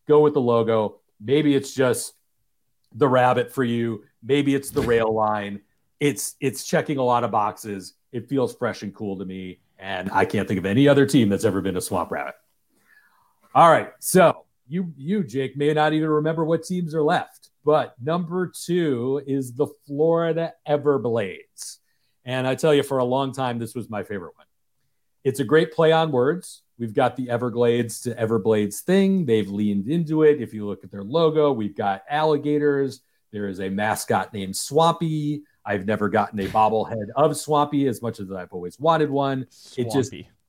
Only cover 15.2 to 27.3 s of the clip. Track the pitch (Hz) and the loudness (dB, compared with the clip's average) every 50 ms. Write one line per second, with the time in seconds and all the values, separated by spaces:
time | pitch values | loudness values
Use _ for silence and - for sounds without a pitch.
15.2 | 170 107 110 135 131 131 131 139 147 151 151 151 151 156 156 156 156 156 151 151 | -2 -4 -4 -4 -4 -4 -4 -2 0 2 2 2 2 2 2 0 0 2 2 2
16.2 | 151 160 160 165 160 156 165 165 - - 185 180 175 156 151 160 147 156 175 147 | 0 0 0 0 0 0 0 -2 -2 -4 -6 -6 -4 -4 -2 0 0 2 2 0
17.2 | - - - _ _ _ _ _ - 147 151 151 123 - - - 117 147 165 180 | -2 -6 -12 _ _ _ _ _ 0 2 2 2 2 -2 -8 -8 -4 -4 -2 -2
18.2 | 180 156 170 185 180 - - - - - 175 180 170 151 131 117 120 131 135 143 | -2 -4 -4 -4 -4 -4 -6 -8 -6 -2 0 0 2 0 0 0 -2 -2 -2 -4
19.2 | 139 135 135 139 131 120 120 127 143 - - _ _ - 143 139 156 165 165 165 | -4 -2 -4 -4 -4 -4 -4 -4 -4 -4 -4 _ _ -8 -2 0 2 2 2 2
20.2 | 170 165 160 165 165 160 - _ - 151 147 143 127 147 139 135 113 123 113 117 | 2 0 0 -2 -4 -6 -6 _ -4 -2 -2 2 2 2 2 2 0 -2 -2 -2
21.2 | 104 92 85 73 - _ _ - - - - - _ _ _ _ _ _ _ _ | -2 -4 -6 -12 -18 _ _ -18 -16 -16 -16 -18 _ _ _ _ _ _ _ _
22.2 | - 123 127 131 127 131 131 131 - 160 147 143 135 - 139 131 127 123 127 135 | -10 -6 -4 -2 -2 -2 -2 0 2 4 4 4 2 0 -2 -2 0 0 0 -2
23.2 | 139 135 123 135 131 123 120 117 117 113 - 123 104 110 110 104 92 - 104 98 | -2 -4 -4 -4 -4 -4 -4 -4 -6 -8 -8 -10 -10 -8 -8 -8 -8 -8 -8 -10
24.2 | 85 78 - _ _ _ _ _ _ _ _ _ _ _ _ _ _ _ _ _ | -10 -12 -16 _ _ _ _ _ _ _ _ _ _ _ _ _ _ _ _ _
25.2 | - 135 131 143 135 107 147 160 170 165 - - 165 156 160 160 165 160 143 123 | -4 -4 -2 -2 0 2 4 4 4 2 2 2 4 4 4 4 2 2 0 0
26.2 | 123 143 170 180 - - - - _ _ _ - 117 113 104 143 131 123 120 - | 2 0 0 -2 -6 -14 -20 -20 _ _ _ -10 -10 -4 0 0 0 0 0 -4
27.2 | 127 120 | -4 -4